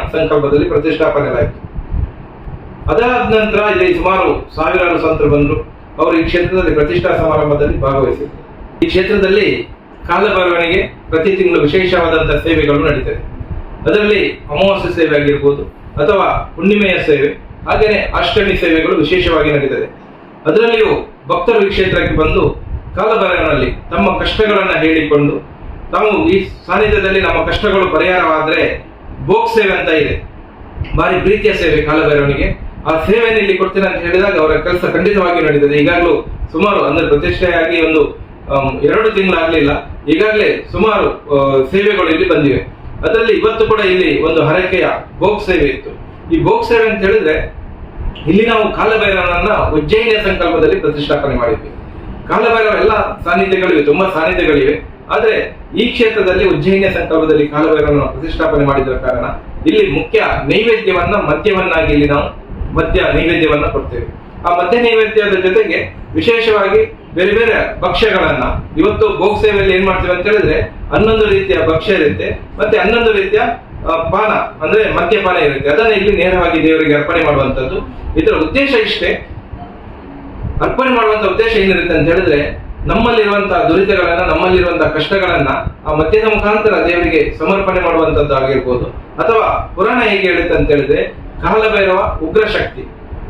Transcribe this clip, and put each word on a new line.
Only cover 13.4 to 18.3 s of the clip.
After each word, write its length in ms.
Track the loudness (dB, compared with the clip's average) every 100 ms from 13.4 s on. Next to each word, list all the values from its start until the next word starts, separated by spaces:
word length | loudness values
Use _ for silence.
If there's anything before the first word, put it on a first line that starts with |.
| -10 -10 -10 -6 0
ಅದರಲ್ಲಿ 420 | 2 2 2 0
ಅಮಾವಾಸ್ಯೆ 600 | -6 -6 0 2 2 0
ಸೇವೆ 300 | 0 2 2
ಆಗಿರ್ಬೋದು, 420 | 2 2 2 0 -4 -14 -10 -2
ಅಥವಾ 480 | 0 2 0 -2 -6 -2
ಹುಣ್ಣಿಮೆಯ 480 | 0 2 2 0
ಸೇವೆ, 240 | 2 2 2 -2 -14 -10 -2
ಹಾಗೇನೆ 280 | 2 2 0
ಅಷ್ಟಮಿ 560 | -2 -2 0